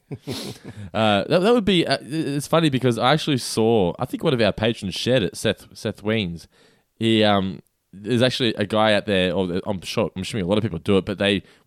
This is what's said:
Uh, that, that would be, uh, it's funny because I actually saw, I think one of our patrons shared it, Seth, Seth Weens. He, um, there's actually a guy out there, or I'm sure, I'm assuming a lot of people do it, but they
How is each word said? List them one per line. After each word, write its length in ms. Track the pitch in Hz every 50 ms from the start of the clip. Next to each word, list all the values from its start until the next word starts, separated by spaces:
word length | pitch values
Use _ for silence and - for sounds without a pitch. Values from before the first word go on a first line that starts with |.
| _ _ 143 - _ 147 117 - - - - - - - - 104 101 92 -
Uh, 320 | 104 110 107 104 101 -
that, 140 | - 147 180
that 120 | 175 220 240
would 120 | 247 190
be, 200 | 208 190 165 147
uh, 120 | - 139 131
it's 460 | - 104 143 160 151 - 139 147 - -
funny 220 | 160 165 165 151
because 280 | 131 123 117 127 117 113
I 140 | 120 127
actually 260 | 151 151 - 160 143 120
saw, 540 | - - - 117 110 113 117 110 92 85 - -
I 60 | 123
think 180 | - - - -
one 100 | 170 135
of 80 | 117
our 120 | 110 98 -
patrons 420 | - 110 120 113 - 104 92 85
shared 280 | - - 117 127 131 92
it, 120 | - -
Seth, 320 | - - 110 92 - - - - -
Seth 240 | - 110 95 -
Weens. 460 | 107 107 110 113 101 85 85 80 - _ _ _ _ _ _ _ _ _ _
He, 280 | _ 113 113 113 107 107
um, 360 | 104 101 98 95 95 76 - - _ _ _ _ _
there's 300 | - 95 104 104 127 113
actually 320 | 127 127 120 - 131 110 -
a 120 | - 107
guy 280 | 90 110 107 107 110 104
out 120 | 101 98
there, 280 | 107 101 92 92 92 80
or 260 | 98 95 87 85 95 -
I'm 160 | 95 101 87
sure, 300 | - - - 120 101 78 _
I'm 60 | 92
assuming 240 | 92 - - 110 90
a 20 | 85
lot 80 | 104 107
of 60 | 113
people 160 | 107 85 82
do 180 | - - 98 95
it, 60 | 87
but 120 | 107 98 87
they 260 | 101 101 104 90 - - - _ _